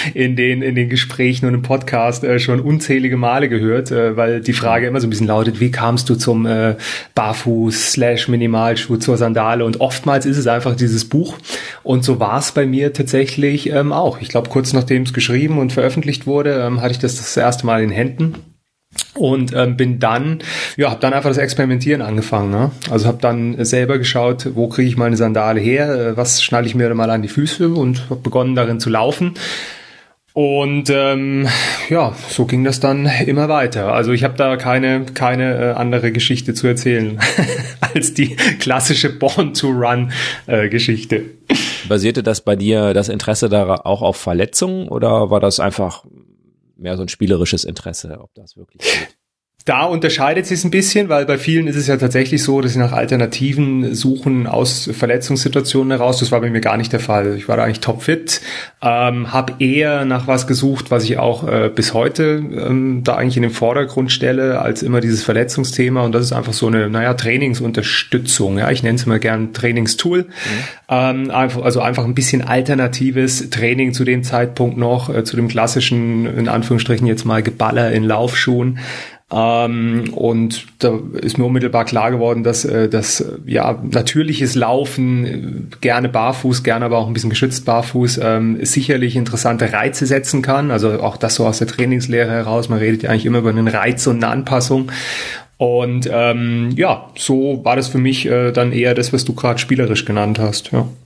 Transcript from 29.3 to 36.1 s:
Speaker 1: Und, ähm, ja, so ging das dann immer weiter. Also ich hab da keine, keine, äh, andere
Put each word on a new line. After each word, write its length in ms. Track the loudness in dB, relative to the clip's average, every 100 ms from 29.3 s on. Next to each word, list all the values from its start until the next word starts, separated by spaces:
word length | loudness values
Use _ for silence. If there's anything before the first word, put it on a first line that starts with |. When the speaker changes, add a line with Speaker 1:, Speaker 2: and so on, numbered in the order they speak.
| -4 -8 -10 -12 -16 -20 -20 -20 _ _
Speaker 1:
Und, 560 | -2 0 2 0 0 0
ähm, 580 | 2 2 0 0 0 0 0 -2 -6 -2
ja, 260 | 0 0 -4 -8
so 160 | -2 0
ging 180 | 2
das 160 | 0 2
dann 260 | 0 2 0 0 0
immer 200 | 2 2
weiter. 460 | 2 0 0 0
Also 180 | 2 2
ich 120 | 2
hab 140 | 0 0
da 200 | 0 0
keine, 480 | 0 2 2 0 -2
keine, 500 | -2 0 0 0 0
äh, 160 | 0
andere 380 | 0 0 0 0